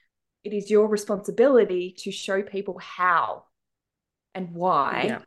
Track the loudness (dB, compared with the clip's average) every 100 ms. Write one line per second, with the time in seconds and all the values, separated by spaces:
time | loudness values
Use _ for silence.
0 | _ _ _ _ -8 -6 2 4 4 0
1 | -2 -6 -4 2 6 6 4 0 -6 -10
2 | -12 -10 -4 -4 -4 -6 -8 -10 -12 -2
3 | 2 2 0 -6 _ _ _ _ _ _
4 | _ _ _ -12 -10 -4 0 2 2 0
5 | -2 -4